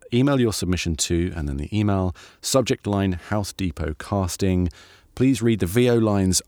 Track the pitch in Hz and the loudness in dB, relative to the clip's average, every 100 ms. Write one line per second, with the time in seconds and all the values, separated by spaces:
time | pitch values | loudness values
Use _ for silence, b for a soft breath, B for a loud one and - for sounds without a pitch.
0 | - 120 135 139 117 98 90 90 - 80 | -2 2 2 2 2 0 -2 -2 -2 -2
1 | - 85 90 85 73 69 73 104 104 98 | 0 0 -2 -4 -4 -4 -4 -2 0 0
2 | 92 B B B - 135 123 127 - 101 | -2 B B B -2 0 0 -2 -2 0
3 | 98 87 - 104 101 - 95 - 78 76 | 0 -2 -4 -4 -4 -4 -4 -4 -6 -6
4 | - 101 92 - 95 92 90 B B B | -4 -2 -2 -2 0 2 0 B B B
5 | B - 127 123 117 110 87 107 123 117 | B 0 0 2 0 0 0 2 4 4
6 | 110 101 95 90 | 2 2 2 0